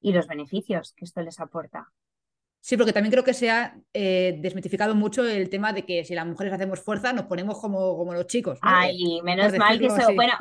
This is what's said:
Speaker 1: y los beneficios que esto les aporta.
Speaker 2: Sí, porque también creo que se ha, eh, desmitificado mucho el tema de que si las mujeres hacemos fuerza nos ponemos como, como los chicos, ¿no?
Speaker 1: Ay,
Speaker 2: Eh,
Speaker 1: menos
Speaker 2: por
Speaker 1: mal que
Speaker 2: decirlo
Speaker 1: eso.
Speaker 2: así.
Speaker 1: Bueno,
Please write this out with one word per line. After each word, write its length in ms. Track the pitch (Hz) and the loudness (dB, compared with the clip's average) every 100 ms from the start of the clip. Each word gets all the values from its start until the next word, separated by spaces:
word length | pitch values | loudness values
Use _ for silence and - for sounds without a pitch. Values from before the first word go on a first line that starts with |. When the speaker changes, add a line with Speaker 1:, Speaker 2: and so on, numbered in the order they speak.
Speaker 1:
y 120 | 202 | 0
los 140 | 180 160 | 0 0
beneficios 680 | 147 147 190 - 180 - | -6 -8 -8 -4 -6 -6
que 120 | - 175 | -18 -16
esto 160 | - | -10
les 180 | 165 - | -12 -10
aporta. 520 | 160 170 147 160 - _ _ _ _ _ _ _ | -12 -10 -12 -14 -18 _ _ _ _ _ _ _
Speaker 2:
Sí, 180 | - 233 | -4 2
porque 160 | 226 | 2
también 180 | 208 214 | 2 2
creo 120 | 254 | 2
que 100 | 254 | 2
se 160 | 247 233 | 2 2
ha, 260 | 226 240 - _ | 0 -2 -10 _
eh, 440 | 214 196 185 185 156 | -4 0 2 2 0
desmitificado 540 | 180 185 185 190 208 | -6 -6 -6 -2 2
mucho 340 | 214 208 208 240 | 2 2 0 0
el 220 | 208 185 | 0 -2
tema 240 | 196 214 | -2 -2
de 100 | 202 | -4
que 200 | 190 170 165 | -4 -4 -4
si 80 | |
las 140 | 175 165 | -6 -6
mujeres 260 | 160 196 | -6 -6
hacemos 260 | 185 190 185 | -4 -4 -6
fuerza 320 | - 208 233 | -6 -4 -2
nos 120 | 247 - | -4 -4
ponemos 340 | 262 196 202 | -4 -4 -6
como, 380 | 214 190 185 165 | -6 -2 -2 -2
como 160 | 175 | -4
los 140 | 175 175 | -4 -4
chicos, 320 | 240 214 - | -2 -4 -2
¿no? 60 | - | 2
Speaker 1:
Ay, 480 | 180 180 180 175 170 | 4 4 0 -2 -2
Speaker 2:
Eh, 20 | |
Speaker 1:
menos 280 | 175 185 208 | -2 2 2
Speaker 2:
por 80 | 190 | 4
Speaker 1:
mal 200 | 208 226 | 4 4
que 60 | 262 | 4
Speaker 2:
decirlo 80 | 208 | 4
Speaker 1:
eso. 100 | 233 | 4
Speaker 2:
así. 60 | 196 | 6
Speaker 1:
Bueno, 180 | 240 - | 2 2